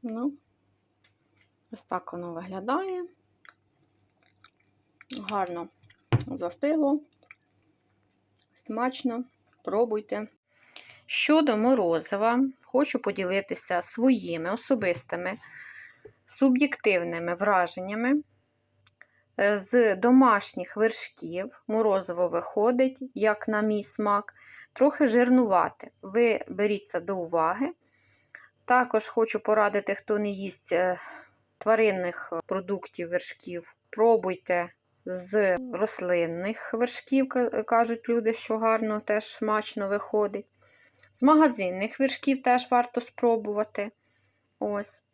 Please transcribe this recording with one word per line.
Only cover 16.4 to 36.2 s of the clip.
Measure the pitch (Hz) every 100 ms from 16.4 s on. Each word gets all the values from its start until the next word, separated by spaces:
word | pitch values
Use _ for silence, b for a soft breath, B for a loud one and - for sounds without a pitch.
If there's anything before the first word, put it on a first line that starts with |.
| 269 254 285 - - 185 170 170 170
враженнями. | 175 202 196 175 - 185 208 240 294 294 _ _ _ _ _ - _ b b b -
Е, | 202 208
з | 196 247 226 190
домашніх | 240 262 262 202 - - 180 -
вершків | 220 220 - - 165 170 196 - -
морозиво | 220 214 196 180 175 180
виходить, | 170 170 - 214 247 262 262 262
як | - 214 214 -
на | 214
мій | 214 214
смак, | 202 - 208 202 208 _ B B B
трохи | - 277 - 285
жирнувате. | 233 247 254 233 185 165 - - _
Ви | 190 202 240 220 -
беріть | 185 208 202 -
це | 180
до | 170 196
уваги. | 170 170 160 202 269 349 b b b b b b b _
Також | - 247 247 226 -
хочу | - 226 220
порадити, | - 214 202 202 202
хто | 196 - 208
не | 208
їсть, | 196 196 - -
е, | 175 185 180 B B B B _ _
тваринних | - 220 220 190 180 175 - 165 -
продуктів, | 190 185 196 - - 170
вершків, | 180 - - - 175 170 _ _
пробуйте | - 226 226 185 185 - 175 175 _ _ _
з | - 185 180 202 202 180 254
рослинних | 202 208 - 180 175